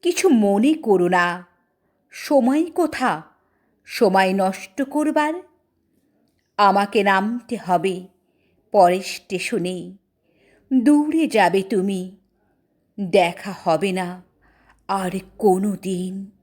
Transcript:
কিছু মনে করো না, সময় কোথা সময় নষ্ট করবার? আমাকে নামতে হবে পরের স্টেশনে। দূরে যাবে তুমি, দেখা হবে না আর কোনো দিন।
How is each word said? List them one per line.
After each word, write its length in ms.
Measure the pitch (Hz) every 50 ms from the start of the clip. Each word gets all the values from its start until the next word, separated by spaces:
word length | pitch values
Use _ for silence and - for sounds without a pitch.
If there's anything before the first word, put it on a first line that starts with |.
কিছু 280 | - 349 349 - - 381
মনে 440 | 285 226 214 202 202 202 226 285 320
করো 340 | 311 - 226 202 185 180
না, 400 | 175 185 180 175 175 175 180 180 _ _ _ _ _ _ _ _ _ _ _ _ _
সময় 560 | - - - - 302 277 233 247 269 302 330
কোথা 560 | 349 320 - 339 311 311 - 262 233 170 156 160 _ _ _ _ _ _ _ _ _ _ _ _
সময় 480 | - - - 233 196 185 190 190 190 190
নষ্ট 480 | 196 190 190 190 - - - _ -
করবার? 520 | 277 269 - 294 302 311 311 311 294 302 320 359 370 _ _ _ _ _ _ _ _ _ _ _ _ _ _ _ _ _ _ _ _ _ _
আমাকে 460 | - 208 196 190 202 202 202 - 226 196
নামতে 540 | 196 196 190 196 214 240 240 - - 240
হবে 500 | 196 - 170 180 175 165 196 180 185 180 - _ _ _ _ _ _ _ _ _ _ _ _
পরের 300 | - 208 185 175 180 190
স্টেশনে। 880 | 185 - - - _ _ 202 175 - - 240 202 170 180 185 180 175 180 190 _ _ _ _ _ _ _ _ _ _ _ _ _ _ _ 269
দূরে 540 | 262 226 285 294 294 294 302 302 320 320
যাবে 340 | - - 220 190 175 175 196
তুমি, 500 | 190 190 240 196 185 196 196 185 185 185 185 _ _ _ _ _ _ _ _ _ _ _ _ _ _ _ _ -
দেখা 540 | 202 175 160 202 180 170 - - - 202 185 - -
হবে 280 | 185 160 156 180 196
না 320 | 185 185 185 175 180 180 - _ _ _ _ _ _ _ _ _ _ _ _
আর 240 | - 196 196 185 180 170 190 185 - _
কোনো 380 | _ - 208 185 190 190 214 190
দিন। 560 | - - 190 190 175 185 185 185 190 196 196 _ _